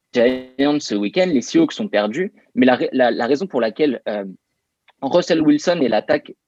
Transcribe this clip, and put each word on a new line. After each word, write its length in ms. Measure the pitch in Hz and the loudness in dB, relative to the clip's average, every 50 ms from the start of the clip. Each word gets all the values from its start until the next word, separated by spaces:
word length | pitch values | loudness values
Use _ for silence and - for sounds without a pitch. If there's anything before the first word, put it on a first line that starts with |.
| _ _ | _ _
Giants 680 | - 123 117 127 127 127 127 127 127 - 139 147 147 147 | 0 2 2 2 2 -2 -6 -10 _ -2 0 0 0 -2
ce 140 | - - 113 | -2 -4 -4
week-end, 320 | 101 101 101 - 180 185 185 | -4 -4 -2 0 0 0 2
les 140 | 156 123 | 0 0
Seahawks 300 | 120 - - 165 160 147 | -2 0 2 2 2 2
sont 160 | - - 110 101 | 0 -6 -6 -2
perdus, 460 | - 104 104 107 110 151 185 226 - _ _ _ - | 0 0 0 0 -2 -4 -6 -6 -8 _ _ _ -2
mais 100 | 117 127 | 2 4
la 100 | 127 127 | 4 4
ra-, 140 | 120 160 - | 2 0 -2
la, 180 | - 131 123 117 | 0 2 2 2
la 140 | 113 - 120 | 2 0 0
raison 220 | 113 147 135 196 190 | 0 -2 -2 -2 -4
pour 140 | - 127 | -2 -2
laquelle, 400 | 113 113 107 - 156 151 117 - - - | -2 -2 0 0 0 0 0 -2 -6 -6
euh, 160 | 107 104 98 95 92 - _ _ _ _ _ _ _ _ _ _ _ _ | -6 -6 -8 -10 -14 -18 _ _ _ _ _ _ _ _ _ _ _ _
Russell 400 | 139 135 - 175 175 - 175 160 | -6 -2 0 0 0 0 0 2
Wilson 380 | 156 151 147 147 - 180 175 170 | 2 2 2 2 2 0 0 0
et 60 | 139 117 | 0 0
l'attaque 460 | 110 107 - - 151 147 - - - - _ | 0 0 0 0 -2 -2 -2 -8 -18 -20 _